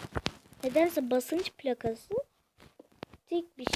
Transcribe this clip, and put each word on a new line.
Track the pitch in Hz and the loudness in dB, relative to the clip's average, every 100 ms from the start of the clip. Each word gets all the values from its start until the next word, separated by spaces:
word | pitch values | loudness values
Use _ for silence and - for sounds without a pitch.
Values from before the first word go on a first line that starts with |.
| - - - - - - | -10 -6 -6 -8 -12 -6
nedense | 262 277 339 320 247 | 2 4 4 4 2
basınç | 254 - 320 - | 0 0 -2 -2
plakası | - 269 240 226 226 - 440 - _ _ _ - - - _ - - _ | -4 -2 -2 -2 -4 -4 -4 -4 _ _ _ -20 -20 -20 _ -20 -20 _
tek | 339 339 - | -4 -4 -8
bir | 247 | -4